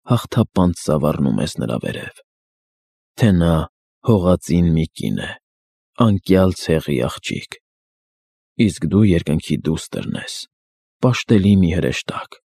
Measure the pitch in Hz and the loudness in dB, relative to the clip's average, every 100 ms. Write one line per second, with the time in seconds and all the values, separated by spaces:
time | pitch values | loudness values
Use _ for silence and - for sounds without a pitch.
0 | - 120 - - 110 98 90 87 - 76 | -2 -2 0 -2 0 0 0 0 -2 0
1 | 76 78 69 50 - - 58 60 - - | 0 0 -2 -2 -4 -6 -6 -6 -6 -10
2 | - - _ _ _ _ _ _ _ _ | -12 -18 _ _ _ _ _ _ _ _
3 | _ - 117 90 85 80 - _ _ _ | _ 0 2 4 2 2 -2 _ _ _
4 | - 107 87 90 - 85 87 80 80 - | 0 2 4 2 2 0 2 2 -2 -6
5 | 53 50 50 - _ _ _ _ _ - | -6 -6 -8 -14 _ _ _ _ _ 0
6 | 117 98 - 92 92 92 - 80 73 65 | 2 2 2 2 2 0 -2 -2 0 -2
7 | 64 - - - - - _ _ _ _ | -4 -6 -10 -10 -10 -18 _ _ _ _
8 | _ _ _ _ _ - 110 - 82 95 | _ _ _ _ _ 0 0 0 0 4
9 | 107 82 76 73 - 78 76 80 - 50 | 4 2 0 -4 -2 -4 -2 -6 -6 -10
10 | 50 - - - - _ _ _ _ _ | -8 -10 -10 -14 -16 _ _ _ _ _
11 | 127 120 - 110 95 98 87 85 69 - | 0 0 2 4 6 4 4 0 -2 -4
12 | - - - - _ | -8 -10 -12 -18 _